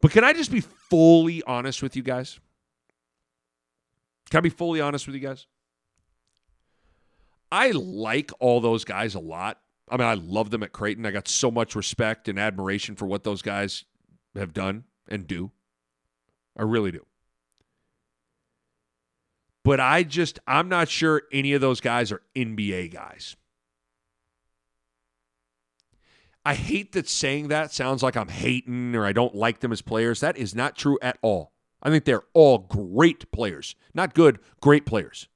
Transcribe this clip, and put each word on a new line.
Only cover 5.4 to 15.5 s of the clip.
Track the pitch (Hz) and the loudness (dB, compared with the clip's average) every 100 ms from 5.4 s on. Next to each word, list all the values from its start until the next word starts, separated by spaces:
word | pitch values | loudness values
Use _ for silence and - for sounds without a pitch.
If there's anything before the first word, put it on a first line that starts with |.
| - _ _ _ _ _ _ _ _ _ _ _ _ _ _ _ _ _ _ _ _ | -18 _ _ _ _ _ _ _ _ _ _ _ _ _ _ _ _ _ _ _ _
I | 180 262 | 0 0
like | 185 185 185 110 123 151 - | 0 -4 -8 -4 -4 -6 -2
all | 127 120 | 0 2
those | 117 113 - | 2 -2 -4
guys | 98 110 | -6 -6
a | 95 | -8
lot. | 80 80 98 107 _ _ _ | -12 -10 -10 -10 _ _ _
I | 123 | -2
mean, | 120 | 0
I | |
love | 107 82 98 110 | -2 -4 -4 -2
them | 113 | -4
at | 104 | -8
Creighton. | - 104 107 | -8 -6 -6
I | 110 | -6
got | 101 - | -8 -6
so | - 131 | -2 0
much | 117 113 110 | 0 -2 -4
respect | 98 - 110 110 - | -8 -2 -2 -2 -6
and | 98 | -2
admiration | 107 98 95 101 - 104 | -2 -2 -4 -4 -6 -10
for | |
what | 98 101 | -6 -4
those | 107 101 | -4 -6
guys | - 101 101 - - _ _ _ _ | -6 -4 -4 -6 -16 _ _ _ _
have | 101 95 | -12 -10
done | 80 95 101 123 _ - | -6 -6 -8 -12 _ -12
and | 107 87 | -12 -8
do. | 90 95 | -8 -8